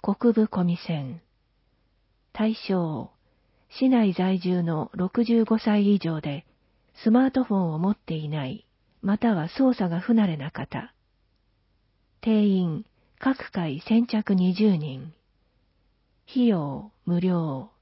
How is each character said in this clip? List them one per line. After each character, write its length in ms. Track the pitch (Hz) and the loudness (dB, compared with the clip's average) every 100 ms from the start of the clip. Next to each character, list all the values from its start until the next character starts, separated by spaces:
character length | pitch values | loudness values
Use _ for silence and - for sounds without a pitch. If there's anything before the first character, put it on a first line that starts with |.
国 320 | - 196 247 | -4 0 2
分 120 | 226 220 | 2 0
込 320 | - 175 170 | 0 -2 -2
線。 440 | - 160 131 165 _ _ _ _ _ _ _ _ _ _ _ | -4 -6 -6 -12 _ _ _ _ _ _ _ _ _ _ _
対 240 | - 220 220 - | -2 -2 -2 -2
象、 440 | 185 165 143 - _ _ _ _ _ _ | -2 0 -4 -10 _ _ _ _ _ _
市 200 | - 262 | -2 2
内 240 | 254 208 | 4 2
在 260 | 180 185 190 | 2 0 0
住 240 | 180 180 | 0 0
の 280 | 165 156 - | 0 -2 -4
六 320 | - 180 - 233 | -4 -2 0 2
十 180 | 233 | 2
五 140 | 214 220 | 2 0
歳 360 | - 208 202 | 2 2 4
以 60 | 202 | 2
上 220 | 165 156 | 0 -4
で、 240 | 147 143 - _ _ _ _ _ | -6 -8 -12 _ _ _ _ _
ス 80 | 226 | 2
マ 160 | 233 262 | 4 4
ー 40 | |
ト 120 | 262 | 0
フ 120 | 254 196 | 0 0
ォ 20 | |
ン 160 | 175 | 0
を 60 | 156 | 0
持 120 | 185 | -2
っ 60 | 208 | -2
て 180 | - 160 | -6 -8
い 140 | 151 | -6
な 160 | 151 131 | -6 -6
い、 200 | 208 _ _ _ _ | -10 _ _ _ _
ま 160 | - 208 | -4 0
た 180 | 233 190 | 0 0
は 140 | 156 | -2
操 240 | - 262 | 0 2
作 160 | 247 180 | 2 -2
が 100 | 170 | -2
不 140 | - | 0
慣 140 | 226 202 | 2 2
れ 100 | 156 | -2
な 140 | 147 | -8
方。 420 | - - 135 233 _ _ _ _ _ _ _ _ _ _ _ _ _ | -10 -10 -10 -12 _ _ _ _ _ _ _ _ _ _ _ _ _
定 240 | 226 220 208 | 0 4 4
員、 400 | 190 180 156 - _ _ _ | 2 0 -4 -8 _ _ _
各 320 | 269 262 - | -2 -2 -6
回 300 | - 165 139 | -6 -4 -6
先 260 | - 226 240 | 0 0 2
着 280 | 220 214 196 | -2 0 2
二 180 | 180 | 2
十 240 | 185 214 175 | 2 2 2
人。 360 | 151 135 156 _ _ _ _ _ _ _ _ _ _ _ - | -2 -10 -14 _ _ _ _ _ _ _ _ _ _ _ -8
費 180 | 262 240 | 0 2
用、 440 | 190 143 135 208 _ - | 2 -2 -8 -14 _ -4
無 140 | 175 | 0
料。 520 | 185 175 160 135 - _ | 2 0 -2 -6 -10 _